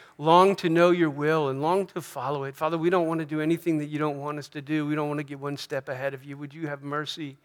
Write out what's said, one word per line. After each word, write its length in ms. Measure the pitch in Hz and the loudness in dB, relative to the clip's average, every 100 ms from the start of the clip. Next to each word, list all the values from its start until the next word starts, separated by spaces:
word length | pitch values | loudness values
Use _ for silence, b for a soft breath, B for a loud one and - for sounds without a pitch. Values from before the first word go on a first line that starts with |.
| B B | B B
long 400 | 151 175 190 190 | 6 8 8 4
to 140 | 175 | 2
know 220 | 165 175 | 6 6
your 180 | 180 160 | 6 2
will 400 | 143 147 160 143 | 2 0 2 0
and 100 | 135 | 0
long 260 | 151 190 185 | 0 0 0
to 120 | 180 | -6
follow 440 | - 143 127 147 | -10 -6 -4 -4
it, 120 | 135 135 | -6 -4
Father, 220 | 156 165 | -2 0
we 100 | 170 | 2
don't 180 | 185 160 | 2 2
want 140 | 165 | -2
to 60 | 147 | -4
do 160 | 156 | -2
anything 340 | 156 170 170 156 | 0 0 0 -2
that 100 | 147 | -2
you 80 | 147 | -2
don't 180 | 151 143 | -2 -2
want 200 | 143 147 | -6 -8
us 100 | 139 | -10
to 140 | 151 | -12
do. 240 | 139 156 147 | -4 -2 0
We 80 | |
don't 140 | 151 147 | -2 -2
want 100 | 147 | -4
to 60 | |
get 140 | 143 143 | -6 -8
one 200 | 143 143 | -8 -8
step 320 | - 139 135 | -6 -6 -6
ahead 240 | 127 139 | -6 -6
of 100 | 135 | -6
you. 140 | 143 143 | -12 -14
Would 160 | 147 | -14
you 120 | 156 156 | -10 -8
have 140 | 143 | -8
mercy 540 | 143 147 147 - 147 135 | -6 -6 -6 -8 -12 -14